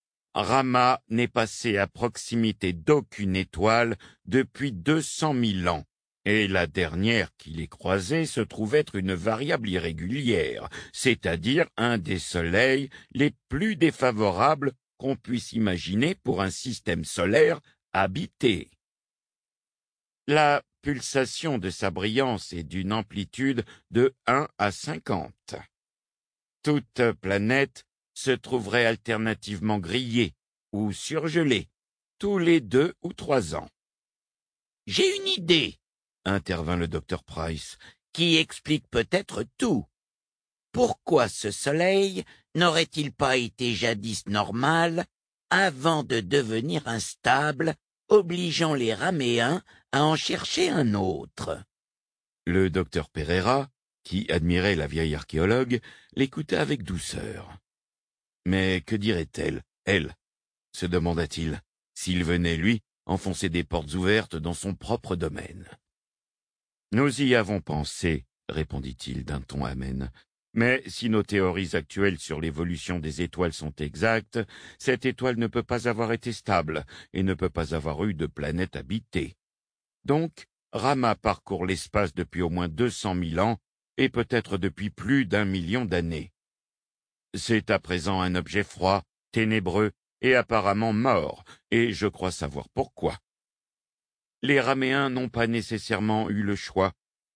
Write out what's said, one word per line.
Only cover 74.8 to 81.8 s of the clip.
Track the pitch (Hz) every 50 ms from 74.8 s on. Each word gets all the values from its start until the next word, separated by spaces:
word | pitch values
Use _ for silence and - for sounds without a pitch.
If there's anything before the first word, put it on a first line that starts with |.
| - - 127 123 -
étoile | 131 123 - 127 131 123
ne | 113 117
peut | 107 - 120 113
pas | - 123 120 -
avoir | 123 113 107 117 110
été | 117 117 - 123 110
stable | - - - 101 87 78 76 80 76 71 - - - - _ -
et | - 95
ne | 95 95
peut | 80 92 87
pas | - 87 82 76 78
avoir | 80 71 80 76 69 85
eu | 107 95
de | 73 80
planète | 73 - - 71 71 78 85 92 - -
habitée. | 73 65 65 92 113 - _ - 85 69 - - _ _ _ _ _ _ _ _ _ _ _ _ _ _
Donc, | - 139 151 165 165 - - - _ _ _ _ _ -
Rama | 113 104 131 143 135 123 117 104
parcourt | - - 113 95 - _ - 98 87 87
l'espace | 92 95 85